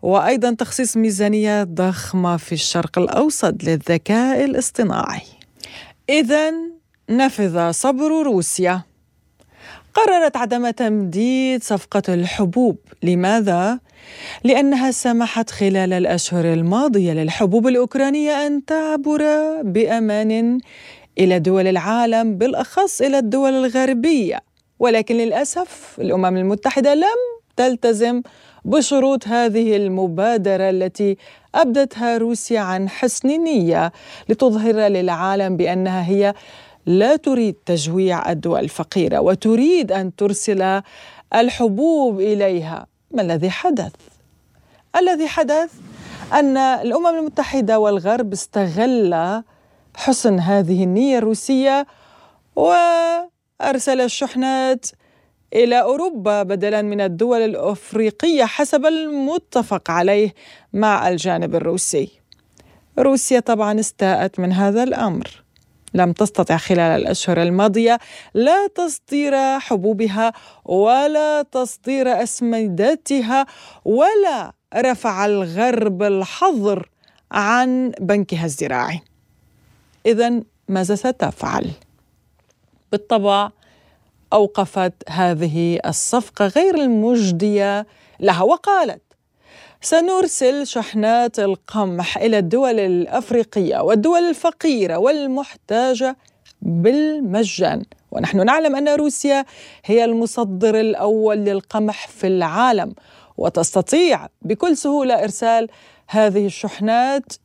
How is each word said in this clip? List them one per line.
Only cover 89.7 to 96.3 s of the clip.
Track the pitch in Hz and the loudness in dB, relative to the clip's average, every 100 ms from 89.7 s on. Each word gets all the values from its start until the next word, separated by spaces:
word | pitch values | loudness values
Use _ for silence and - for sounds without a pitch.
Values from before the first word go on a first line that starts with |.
| _ | _
"سنرسل | - 320 339 370 370 - 254 285 285 | 0 2 2 0 0 0 0 0 -4
شحنات | 240 208 214 214 233 240 226 | -6 -6 -2 0 2 0 0
القمح | 202 190 - 214 196 175 175 - | -2 -2 -6 -4 -2 -2 -4 -2
إلى | 226 214 | 0 2
الدول | 175 220 269 233 | 2 0 2 0
الأفريقية | 190 180 170 247 233 240 220 214 180 - | 0 0 0 -4 -2 -2 -2 -2 -2 0
والدول | 151 214 262 339 | 2 2 4 2
الفقيرة | 349 330 339 330 330 262 185 165 | 2 0 -2 -2 -2 0 0 0
والمحتاجة | 233 302 277 262 269 - _ 214 262 247 262 262 _ | 0 0 -2 -6 -8 -14 _ 0 0 0 -2 -6 _